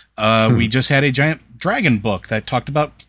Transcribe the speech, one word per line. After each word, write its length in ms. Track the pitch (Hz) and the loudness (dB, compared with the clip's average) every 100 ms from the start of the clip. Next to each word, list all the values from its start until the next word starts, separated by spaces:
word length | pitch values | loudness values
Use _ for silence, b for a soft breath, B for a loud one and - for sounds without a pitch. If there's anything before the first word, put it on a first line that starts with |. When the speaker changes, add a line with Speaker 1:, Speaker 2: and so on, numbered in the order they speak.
| B - | B -4
Speaker 1:
Uh, 300 | 107 113 110 | 0 2 4
Speaker 2:
Hmm. 60 | 117 | 2
Speaker 1:
we 100 | 113 | 2
just 200 | 127 120 | 0 0
had 140 | 139 | 2
a 60 | 143 | 0
giant 280 | 131 151 156 _ 120 | 0 0 -2 _ -8
dragon 400 | 175 247 180 110 | -4 -2 0 0
book 300 | 110 95 - | 0 -4 -4
that 180 | 110 - | -6 -4
talked 220 | 127 - | -6 -2
about 240 | 143 147 - | -2 -4 -6